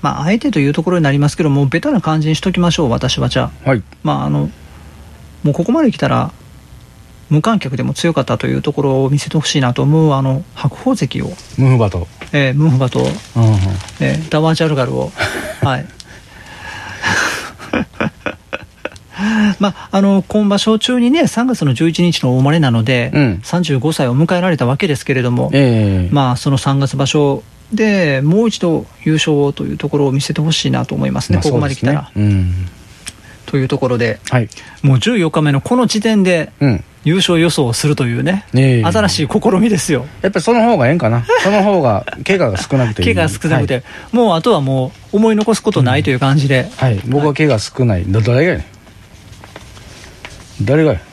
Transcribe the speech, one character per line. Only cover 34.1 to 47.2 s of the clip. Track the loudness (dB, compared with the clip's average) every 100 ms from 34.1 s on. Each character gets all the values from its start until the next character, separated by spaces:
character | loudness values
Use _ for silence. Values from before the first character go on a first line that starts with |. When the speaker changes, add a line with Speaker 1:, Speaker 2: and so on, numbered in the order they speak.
| -4 -2
Speaker 2:
は | -2
い。 | -2 -8 -20 -2
Speaker 1:
も | 2 2
う |
十 | 2 0
四 | 0
日 | 0
目 | 0
の | 0
こ | 0 0
の | 2
時 | 0
点 | 0 2
で、 | 2 2 -2 -2
Speaker 2:
う | 0
ん。 | 0 -4 -6 0
Speaker 1:
優 | 0
勝 | 2 2
予 | 2
想 | 2 -2
を |
す | 0 0
る | 0
と | -2
い | -2
う |
ね、 | -2 -4 -2
Speaker 2:
え | 2 4 4
え。 |
Speaker 1:
新 | 2 2 0
し | 0
い | -2
試 | 0 2 2
み | 2
で | 0
す | 0
よ。 | -2 -2 -4
Speaker 2:
や | -2
っ |
ぱ | -2
り |
そ | 0
の | 2
方 | 4 4
が | 2
え |
え |
ん | 2
か | 2
な。 | 0 0 0
そ | 2
の | 2
方 | 2 2
が | 2 0 -4 -10 -2
怪 | 0
我 | 0
が | -2
少 | -2 0
な | 0
く | 0
て |
い | 0
い。 | 2
Speaker 1:
怪 |
我 | 0
が | -2
少 | -2
な | 0
く | 0
て、 | -4
Speaker 2:
は |
い。 | -6 -20 -4
Speaker 1:
も | 0 2
う | 2
あ |
と | 2
は | 0
も | 0 -2 -2 -8 -4
う | 2
思 | 2
い | 2
残 | 0 0
す |
こ | 0
と | 0
な | 2 2
い |
と | 0
い | 0
う |
感 | 2 2
じ | 2
で。 | 0 -2 -2
Speaker 2:
う |
ん。 | -2
は |
い。 | 0 0
僕 | 0